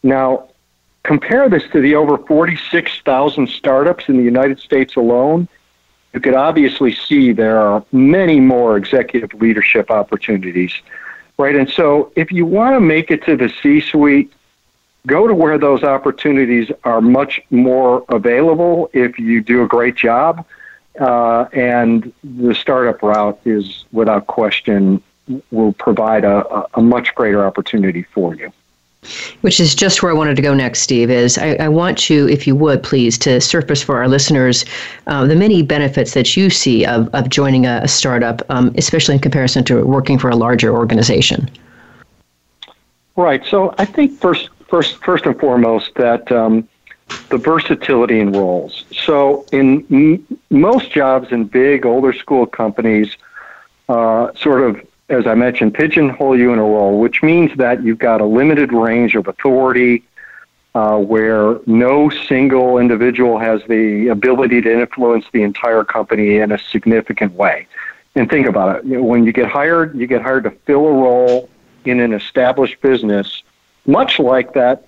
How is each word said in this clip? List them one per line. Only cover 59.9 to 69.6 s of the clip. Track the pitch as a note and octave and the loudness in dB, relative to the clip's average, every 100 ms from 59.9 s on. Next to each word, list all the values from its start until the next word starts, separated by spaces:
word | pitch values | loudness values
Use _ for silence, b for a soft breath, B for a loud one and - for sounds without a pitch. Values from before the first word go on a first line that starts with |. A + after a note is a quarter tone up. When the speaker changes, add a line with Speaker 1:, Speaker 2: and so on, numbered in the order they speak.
| A#2+ _ B B B B _ _ | 0 _ B B B B _ _
Speaker 1:
uh, | A#2 G#2+ G#2+ | -2 0 0
where | G2+ A2 A2 A2 G#2+ A#2 - | 0 0 2 2 0 0 0
no | A2+ B2 C#3+ D3+ | 2 4 2 2
single | - - C3 C3+ C3 B2+ B2 | -2 -4 0 2 2 2 2
individual | A#2+ A2+ B2 B2 B2 A2+ | 2 2 0 2 0 0
has | A2+ A2 - | -2 -2 0
the | A2 A2 G#2 A#2 | 0 0 0 0
ability | G#2+ B2+ B2+ B2+ A#2+ | 0 0 2 2 0
to | A2+ A#2 | 2 0
influence | A#2+ - A#2+ A#2 - | -2 -2 0 0 -2
the | A#2+ | -2
entire | G#2 G2+ A#2+ A2 | -2 -2 0 0
company | G#2 A2+ G#2 A2 G#2 G#2 | 0 -4 -4 -2 2 2
in | G#2+ | 0
a | G#2 | -4
significant | - G#2+ A2 A2+ - G#2+ G#2 | -6 -4 0 0 -2 -6 -6
way. | F2 G2 D2+ - B B B B C#3 | -2 -2 -2 -10 B B B B -4
And | A#2 | -2
think | D#3 B2+ | 0 0
about | G2+ F#2+ F#2+ | 0 -2 -4
it. | |
You | C3 B2+ | -6 -4
know, | |
when | B2 A#2+ | 0 2
you | A#2 | 2
get | A#2 A#2 | 0 -2
hired, | C#3+ | -2